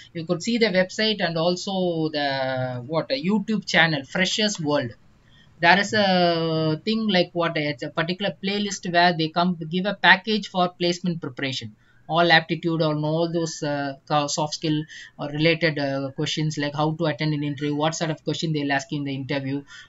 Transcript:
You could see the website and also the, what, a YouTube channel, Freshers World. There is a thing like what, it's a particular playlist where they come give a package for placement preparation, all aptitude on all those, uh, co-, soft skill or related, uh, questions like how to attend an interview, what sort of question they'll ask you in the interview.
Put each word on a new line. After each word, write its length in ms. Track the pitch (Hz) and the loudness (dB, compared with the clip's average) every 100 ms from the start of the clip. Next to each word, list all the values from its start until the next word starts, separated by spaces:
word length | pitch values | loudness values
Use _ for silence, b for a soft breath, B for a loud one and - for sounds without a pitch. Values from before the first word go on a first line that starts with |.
| B | B
You 120 | 170 | -10
could 180 | 160 165 | -4 -2
see 160 | 233 233 | 0 2
the 140 | 220 180 | 4 4
website 400 | 185 - 220 208 | 0 0 0 0
and 180 | 175 165 | -2 2
also 680 | 170 175 202 190 180 165 156 | 2 0 -2 -2 0 0 -2
the, 760 | 151 143 135 131 131 127 123 | 0 -2 0 -2 -2 -4 -6
what, 280 | 120 160 - | -4 -4 -2
a 120 | 135 165 | -2 0
YouTube 340 | 214 196 214 | 0 0 -4
channel, 380 | - 180 160 156 | 0 2 4 2
Freshers 560 | - 180 185 - 214 208 | -4 -2 0 2 0 0
World. 320 | 147 147 123 - - _ b b b - | 0 0 -2 -8 -20 _ b b b 2
There 180 | 170 190 | 6 6
is 160 | 202 | 4
a 840 | 220 196 185 175 165 165 160 160 156 | 2 4 4 4 4 0 0 0 0
thing 220 | - 220 220 | -2 -2 2
like 220 | 185 175 | 2 2
what, 240 | 175 165 156 | 0 0 0
it's 280 | 147 147 | -2 -4
a 40 | 151 | -6
particular 460 | - 160 180 202 - | -4 -2 -2 -4 -4
playlist 500 | 196 208 202 190 185 | -4 -2 -2 -4 0
where 240 | 170 180 160 | 4 4 4
they 120 | 156 | 0
come 280 | 160 180 165 160 | 0 0 0 -4
give 160 | 185 202 | -2 -2
a 80 | |
package 540 | 202 175 190 220 214 202 | 2 6 6 4 -4 -2
for 200 | 185 180 | 0 0
placement 540 | - 175 175 180 165 | 0 -2 0 -2 -4
preparation, 520 | 143 123 139 127 113 - b b - | -6 -6 -4 -4 -8 -16 b b -4
all 240 | 160 170 | 2 6
aptitude 520 | 160 165 160 170 160 | 4 4 -2 -2 0
on 200 | 156 151 | 0 0
all 300 | 151 160 170 | 0 0 0
those, 300 | 170 165 - | -2 -4 -4
uh, 320 | 147 143 143 135 - | -4 -4 -4 -8 -2
co-, 200 | 151 147 | 0 0
soft 280 | - 151 | -2 -4
skill 280 | - 160 151 156 B B - | -4 -2 -2 -4 B B -10
or 100 | 147 | -8
related, 500 | 147 160 160 165 147 | 0 2 2 0 0
uh, 320 | 139 135 135 127 | -2 -2 -4 -4
questions 420 | 151 - 156 151 | -4 -2 -2 -2
like 160 | 147 | -4
how 180 | 147 156 156 | 0 -2 0
to 100 | 160 | -2
attend 260 | 147 156 | 0 -2
an 120 | 151 | 0
interview, 300 | 147 143 147 | -2 -4 -4
what 200 | 147 156 | 0 -2
sort 160 | 160 165 | -2 -4
of 120 | 151 | -4
question 280 | - 147 160 | -4 -4 -2
they'll 200 | 156 143 | -2 0
ask 180 | 139 - | -2 -2
you 80 | 147 | -6
in 60 | |
the 100 | 139 | -4
interview. 480 | 135 131 143 135 139 B B | -6 -4 -4 -2 -6 B B